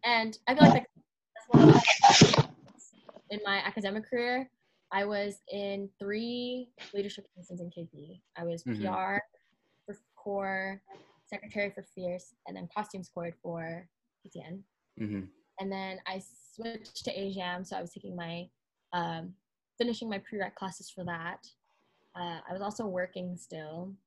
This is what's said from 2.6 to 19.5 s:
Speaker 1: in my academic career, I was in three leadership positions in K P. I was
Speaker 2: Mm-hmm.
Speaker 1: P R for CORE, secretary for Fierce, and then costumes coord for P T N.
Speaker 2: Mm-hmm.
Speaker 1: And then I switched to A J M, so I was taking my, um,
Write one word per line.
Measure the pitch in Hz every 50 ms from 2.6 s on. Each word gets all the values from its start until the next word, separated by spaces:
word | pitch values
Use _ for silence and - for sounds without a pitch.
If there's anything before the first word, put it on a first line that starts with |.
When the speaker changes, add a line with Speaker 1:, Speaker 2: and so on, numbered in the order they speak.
| - - - - - - _ - _ - - - _ _
Speaker 1:
in | 202 208 208
my | 202 196 196
academic | 147 190 - 233 196 196 196 220 214 -
career, | 262 240 240 240 247 254 269 254 _ _ _ _ _ _ _ _
I | 190 196 202
was | 208 208 202 202 208 202 - _ - 185
in | 202 202 202 196 196 196 196 _ _
three | 196 196 208 214 233 233 240 247 247 247 247 254 247 240 _ - - - -
leadership | 202 196 202 - - 196 _ _
positions | 185 175 - 180 175
in | 175 175
K | 170 175 165 165 -
P. | 147 147 160 185 180 _ _ _ 170
I | 170
was | 170 170 170 -
Speaker 2:
Mm-hmm. | 254 233 208 208
Speaker 1:
P |
R | 190 185 185 190 190 196 202 208 - _ _ _ _ _ _ _ _ _ _ _
for | - 202 - _ _ _
CORE, | - - 208 202 196 196 196 190 190 190 196 196 196 _ _ - - - _ _ _ _
secretary | _ 208 196 - 214 - 214 202 202
for | 202 - 185 _ _
Fierce, | - 185 175 175 180 - - _ _ _
and | - 185
then | 190 180 170 -
costumes | 208 202 - - 190 180 - _
coord | 180 170 170 165 _ _
for | 175 170 165 165 165 165 170 185 170 _ _ _ _ _ _ _
P | 190
T | _ 175 -
N. | 135 175 196 196 _ _ _ _ _ _ -
Speaker 2:
Mm-hmm. | 110 104 104 98 95 92 _ _ _ _ _ -
Speaker 1:
And | 190 196 196
then | 196 190 190 185 185 -
I | 185 190 196 190 - - _ - - -
switched | - 226 226 233 220 214 - - - -
to | 240
A | - 196 196 196 196
J | 196
M, | 185 180 180 180 190
so | - 196
I | 185 175
was | 170
taking | - 196 - 196 180
my, | 180 170 165 170 170 180 180 _ _ _ _ _ _ _ _ -
um, | 180 170 170 165 165 165 180 185 _ _ _